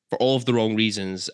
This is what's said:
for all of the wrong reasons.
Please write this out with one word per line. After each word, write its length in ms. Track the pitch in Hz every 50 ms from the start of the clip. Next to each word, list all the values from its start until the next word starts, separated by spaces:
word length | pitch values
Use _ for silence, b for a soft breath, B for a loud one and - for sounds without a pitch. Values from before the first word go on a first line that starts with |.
| _ _
for 80 | - -
all 160 | 123 131 135
of 100 | 127 117
the 80 | 123 120
wrong 220 | 117 110 110 110
reasons. 520 | 107 110 110 101 104 95 95 95 92 - -